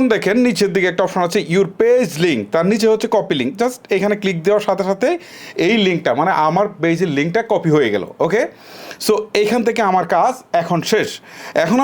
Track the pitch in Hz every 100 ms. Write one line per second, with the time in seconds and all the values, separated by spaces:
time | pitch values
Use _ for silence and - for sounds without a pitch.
0 | 254 214 190 226 247 180 202 180 180 175
1 | 185 190 175 208 - 175 190 - 226 247
2 | 240 139 180 123 101 165 175 220 220 220
3 | 226 208 - 156 123 190 240 254 - 196
4 | 202 208 196 170 165 208 202 190 190 196
5 | 262 349 - - - - 165 226 190 170
6 | 147 123 175 165 156 170 202 202 165 165
7 | 185 139 160 220 226 185 170 151 120 101
8 | 85 - 160 208 330 - - - - -
9 | - 214 214 208 208 247 226 220 202 185
10 | 175 175 175 - - 175 170 170 - 214
11 | 143 - - - - - 165 240